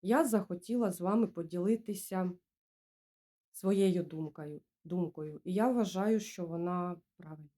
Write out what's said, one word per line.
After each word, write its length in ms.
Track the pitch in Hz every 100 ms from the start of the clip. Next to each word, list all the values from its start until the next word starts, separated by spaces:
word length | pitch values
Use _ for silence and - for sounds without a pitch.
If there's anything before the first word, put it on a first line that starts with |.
Я 220 | 185 254
захотіла 680 | 294 214 185 180 - 240 220
з 80 | -
вами 260 | 180 214 214
поділитися 1040 | - 165 175 185 226 226 196 - 190 180 180 _ _ _ _ _ _ _ _ _ _ _
своєю 500 | - 190 196 196 175
думкою, 580 | 156 156 156 - 151 147 _ _
думкою, 560 | 160 175 175 - 151 151
і 100 | -
я 140 | 180 240
вважаю, 520 | 240 202 180 208 220
що 260 | 214 - 175
вона 540 | 170 175 180 180 170 _ _
правильна. 340 | 160 156 151